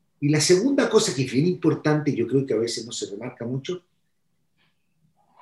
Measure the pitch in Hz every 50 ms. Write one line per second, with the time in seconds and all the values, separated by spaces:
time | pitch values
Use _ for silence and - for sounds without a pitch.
0 | _ _ _ _ 143 143 151 151 147 - 180 185 226 285 285 269 233 - 214 214
1 | - 185 131 135 123 - 117 135 160 180 175 - - 156 160 160 - 156 151 151
2 | 147 147 110 107 113 - 131 139 135 - 110 107 117 117 - 113 110 120 - -
3 | 104 92 101 104 120 123 - - 131 120 131 135 - - 180 180 - _ _ _
4 | _ _ _ _ _ _ _ _ _ _ _ _ _ _ _ _ _ _ _ _
5 | _ _ _ _ _ _ _ -